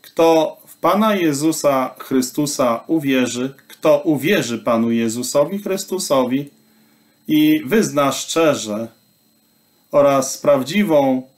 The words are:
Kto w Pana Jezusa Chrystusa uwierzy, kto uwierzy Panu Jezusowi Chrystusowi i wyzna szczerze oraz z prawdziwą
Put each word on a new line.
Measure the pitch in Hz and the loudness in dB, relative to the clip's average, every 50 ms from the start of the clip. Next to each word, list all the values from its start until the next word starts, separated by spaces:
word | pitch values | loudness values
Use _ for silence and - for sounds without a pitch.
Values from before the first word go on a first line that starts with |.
Kto | _ - _ - 165 165 165 160 156 - - - _ | _ -10 _ 2 2 4 4 2 0 -2 -6 -12 _
w | - - | -20 -16
Pana | _ - 165 185 202 220 220 208 | _ -2 0 2 2 2 0 0
Jezusa | 190 170 156 143 135 151 160 156 - - 147 139 131 127 123 - - | 0 0 0 0 0 -2 -2 -2 2 0 0 2 2 -2 -4 -8 -16
Chrystusa | - - 131 127 123 - - 147 147 143 - - 131 120 117 - - | -8 -2 -2 -2 -2 -2 -4 -4 -4 -4 -2 -2 0 -2 -2 -4 -4
uwierzy, | - 165 165 143 139 135 131 123 113 113 123 127 135 - - _ _ | -4 -4 -2 0 0 0 0 0 -2 -4 -6 -8 -8 -10 -14 _ _
kto | - _ - 156 151 147 | -20 _ 2 2 2 4
uwierzy | - 170 151 131 120 175 208 175 131 117 117 107 | 2 0 -2 0 0 0 0 0 0 -4 -6 -4
Panu | - 127 120 113 113 117 | -2 0 0 0 2 0
Jezusowi | 117 117 117 113 110 123 123 - - 143 147 160 196 202 | 0 0 0 -2 -2 -4 -8 -2 0 0 0 0 -2 -8
Chrystusowi | 202 196 190 190 190 - 196 180 - - 147 135 127 117 127 139 143 143 _ _ _ _ _ _ _ _ _ _ _ _ _ _ _ - | -6 -6 -6 -6 -6 -6 -8 -6 -2 0 0 0 0 0 -2 -4 -4 -6 _ _ _ _ _ _ _ _ _ _ _ _ _ _ _ 0
i | 156 151 151 151 156 151 - | 2 2 4 4 2 0 0
wyzna | 127 196 226 - 139 139 147 143 139 | 0 0 0 0 0 0 0 0 0
szczerze | - - - - - 160 165 151 139 107 104 110 104 110 113 113 _ _ _ _ _ _ _ _ _ _ _ _ _ _ _ _ _ _ _ _ | -2 -4 -8 -4 -2 2 2 2 0 0 -4 -8 -6 -8 -8 -10 _ _ _ _ _ _ _ _ _ _ _ _ _ _ _ _ _ _ _ _
oraz | - 147 143 143 139 135 131 - - | 0 2 4 4 2 2 -2 -2 -8
z | - | -2
prawdziwą | - 147 143 135 127 131 170 208 202 165 156 147 139 135 131 127 127 _ _ | 2 2 2 2 2 -2 0 0 0 4 2 2 4 2 0 -2 -4 _ _